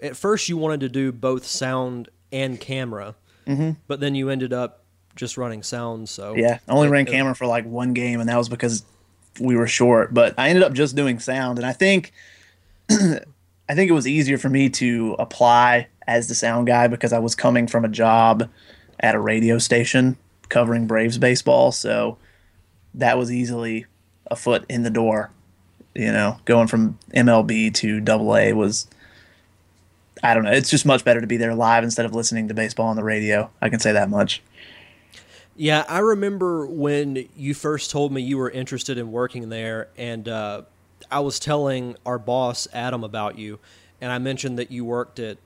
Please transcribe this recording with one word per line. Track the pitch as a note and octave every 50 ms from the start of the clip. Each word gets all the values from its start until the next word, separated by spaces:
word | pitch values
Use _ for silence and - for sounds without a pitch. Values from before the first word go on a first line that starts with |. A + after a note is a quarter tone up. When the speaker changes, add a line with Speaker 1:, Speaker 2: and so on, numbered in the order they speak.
| C3+
Speaker 1:
at | D3 -
first | - - G3+ G#3+ G3+ - -
you | E3+
wanted | D#3+ D#3 D#3 D3+ C#3+
to | C3+ B2+
do | B2 C3+ C3+ C3 B2
both | A2+ C3 C3 C3 B2+ -
sound | - - - C3+ B2+ C3 C3 B2+ B2+ B2 A#2+ A2+ - _ _ _ _ C3+
and | C3+ C3+ C3+ B2 A2
camera, | - - C3+ C3 C3 A#2+ A2 G2+ G2 G#2+ G#2+ _ _ _ _ _ -
Speaker 2:
Mm-hmm. | - C#3 C#3 D#3+ D#3+ D#3 - _
Speaker 1:
but | - C#3+ C#3
then | C#3+ C#3+ C#3
you | C3+ C3+ C3+
ended | C3+ C3 C3 A#2+
up | B2+ B2 B2 A2+ - _ _ _ _ _ _ _ _
just | - B2+ A#2 -
running | C3 B2 A#2+ A2 G#2+ G2+
sound. | - C3 A#2+ A#2+ A#2 A2+ A2+ A2 -
So | - - G2 G#2 G#2+
Speaker 2:
Yeah, | A#2 A2+ A#2+ A#2 - -
I | -
only | B2+ C#3+ D3 C#3+
Speaker 1:
it, |
Speaker 2:
ran | C#3+ C#3+ C3+
Speaker 1:
it | B2
Speaker 2:
camera | B2 C3+ C3+ C3+ B2
for, | - C3
like, | A#2+ A#2 A#2 A2+
one | A2+ A#2 A#2+ B2 B2+ B2
game, | A#2+ B2 B2 A#2+ A#2
and | A#2
that | A#2 A#2+
was | A#2+ A#2+ A2+
because | A#2+ A#2 B2 A#2+ A2+ G#2+ - _ _ _ _ _ _ _ _ _ - -
we | A#2+ B2+ A#2+
were | A#2 A#2
short. | A2 - - B2 A#2+ A#2+ A2+ G2 - B2
But | A#2 A#2 - -
I | - C3 D3+
ended | F3 F#3 F#3
up | - C3+
just | C3 D3+ C3+ C3
doing | C#3+ C#3+ C3 A#2+ A#2
sound, | - - B2+ C3+ C3 B2 B2 A#2+
and | A#2+
I | B2+
think, | B2+ - F#3+ G3 G3 F3+ - - _ - - - - _ _ _
<clears throat> | _ _ _ _ _ _ _ -
I | G#3+ G#3 G3 E3+ D3+ - - - _ _ _ _ _ _ _ - C#3+
think | F3+ F#3+ F#3
it | E3
was | D3+ A#2
easier | C3 D3 D#3 C#3+ C3+ C#3
for | B2 - -
me | C3+ C3+ C#3 C3
to | - - B2+ A#2+ A#2+ A#2 A2+ A2 -
apply | - A#2 - - - B2 A#2+ A#2+ A#2+ B2 B2 B2 A#2+ A#2 - _ - -
as | - A#2+ A#2+ A2+
the | A#2 A#2+
sound | - - A#2 A2+ A#2+ A#2+
guy | B2 A#2+ A#2+ A#2+
because | A#2+ A#2+ A#2 - A2+ A#2
I | A#2
was | A2+ A#2 -
coming | - - B2+ B2 A#2+ A#2
from | A#2 - A#2 A2+
a | A2
job | G#2 A2 A2+ A2+ A2+ A2+ A2+ A2+ A2+ A2 A#2 A#2 - _ _ - - - _ _ _ -
at | - A2+ G#2+
a | G#2+
radio | G#2 G#2+ A2 A2 A2+ A#2 A#2
station | A#2 - - B2 A#2+ A2+ - - C3 B2+ C3 B2+ - _ _ _ _ - -
covering | - A#2+ A#2+ A#2 A#2 A#2 A2+
Braves | A2 A2+ A2 A2+ A#2 A#2+
baseball, | C3+ B2+ B2 B2 A#2+ - C3 B2+ B2 C3 B2+
so | - - - A2 A2+ A2 A2 A2+ A2+ - _ _ _ _ _ _ _ _ _ _ _ _ _ _ -
that | B2 B2+ A#2 B2
was | B2+ B2 A#2
easily | B2 B2 B2 A#2 A#2+ A#2 A#2 A2+ A2+ A2+ A#2 - _ _ _ _ _ _ -
a | - A#2+
foot | - - B2 A#2 - - -
in | B2 A#2+ A#2
the | A#2
door. | A2 A2+ A2+ A2 G#2+ G#2+ G#2+ - _ _ _ _ _ _ _ _ _ - - _ -
You | - G#2+ A2
know, | G#2+ G#2+ G#2 G#2 - - -
going | - A#2+ A#2 A2+
from | A2 - A2+ A2 G#2+ - - _ - -
M | B2+ A#2+ A#2+
L | A#2 A2+
B | A2 A2 A2+ A2 A2 A2
to | G#2+ - - G#2+ G#2+ G#2+
Double | G#2+ G#2 A2 A2 A2 G#2+ G#2+
A | G#2+ G#2 G#2
was, | G#2+ G#2+ G#2 G2+ A2 - - - _ _ _ - _ - _ _ _ _ _ _ _ _ _ _ _ _ _ _ _ _ _ _ - -
I | - A#2+ A2+
don't | A2+ G#2+
know, | G#2
it's | A#2 C#3 B2+ -
just | D#3 - -
much | C#3+ C3 B2 -
better | B2+ A#2 A#2+
to | A#2
be | G#2+ A#2+
there | A2+ A#2 A2+ A#2
live | A2+ A#2 A2+ A#2 A#2 A#2
instead | A#2 A2+ A#2+ A2+
of | A2 A2
listening | A#2 A2+ - A#2 A2+ A2 G#2+
to | G#2+
baseball | A2 A2 G#2 - - A2+
on | A2 A2
the | A2 G#2+
radio. | A2 A2 G#2+ G#2+ G#2 G#2+ G#2 - - _ -
I | A2+ A2
can | A2 A2
say | - A2 G#2
that | G#2 G2+ G2
much. | G#2 G#2 G2 F#2+ - - _ _ _ - - - - - - - _ _ _ _ - - - _ - - _ _ _
Speaker 1:
Yeah, | - D3+ D3+ D3+ D3+ D3+
I | D#3 D#3+ F#3
remember | G#3+ A3+ G#3+ G3+ G3+ G3+ G3+ F#3+ F#3 F3+ E3+ D#3+ C#3+
when | C3+ E3 D#3 C#3+ D3 D3 C#3+ D3 C#3 C3+ C3 B2+ - _
you | - C3+ C#3 C#3+
first | - - D3 D3+ C#3 - -
told | - C#3+ C#3+ C#3+
me | C3+ C3+
you | B2+ C3 C#3
were | C3+ B2+ B2
interested | - C3 B2+ - C3+ B2 - - C3
in | A#2+ A#2+ A2 A2
working | A#2+ B2 B2 - B2 A#2
there, | A2 A2+ A2+ A2+ A2+ A2+ A2 G#2+ - _
and, | - A#2+ A#2+ A#2 A2+ G#2
uh, | A#2 A2+ A2 G#2+ G#2 G2+ - - _ _ _ _ _ _ _ - -
I | B2+ C#3+
was | C#3+ C#3 - -
telling | - D3+ D3 D3 C#3+ C#3 C3 B2+ B2 B2 B2 - -
our | B2 B2 A#2
boss, | G#2 A#2+ B2 C3 B2+ B2 A#2 - - - -
Adam, | A#2+ A#2+ B2+ B2 A#2 A2
about | G#2 G#2+ G#2+ G#2 G#2 -
you, | A2 G#2+ G#2 G#2 - _ _ _ _ _ _ _ -
and | B2+ B2
I | B2
mentioned | B2 B2+ C3+ C3+ B2+ - C3 B2 A#2+
that | B2 -
you | B2+ A#2+ A#2+
worked | A#2 A#2+ A#2+ B2 - - B2
at | A#2 A2 G2+ - _